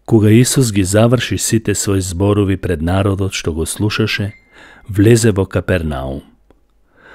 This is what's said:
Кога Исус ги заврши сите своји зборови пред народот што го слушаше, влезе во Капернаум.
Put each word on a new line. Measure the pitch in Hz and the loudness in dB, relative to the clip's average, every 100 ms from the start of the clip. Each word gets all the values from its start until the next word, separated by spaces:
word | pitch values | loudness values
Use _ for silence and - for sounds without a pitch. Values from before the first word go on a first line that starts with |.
Кога | - 117 107 | 0 2 6
Исус | 113 127 143 120 | 4 4 2 0
ги | 101 | 0
заврши | 92 104 117 123 - 92 | 0 2 2 2 -2 -6
сите | - 110 - | -2 -2 -2
своји | 98 - 98 | -4 -2 -2
зборови | 92 87 98 101 98 95 | -4 -2 0 2 0 -2
пред | 92 80 | -4 -4
народот | 85 95 101 98 95 | -2 0 0 -2 -4
што | - 87 | -6 -6
го | 80 80 | -4 -6
слушаше, | - 104 - 110 - 101 - _ - - - - | -4 -4 -2 -2 -4 -6 -10 _ -20 -20 -20 -6
влезе | 98 104 117 113 | 2 4 6 4
во | 98 | 0
Капернаум. | 95 95 95 92 78 67 67 135 - _ _ _ _ _ _ _ - | -2 -4 -2 -2 -2 -6 -8 -10 -14 _ _ _ _ _ _ _ -20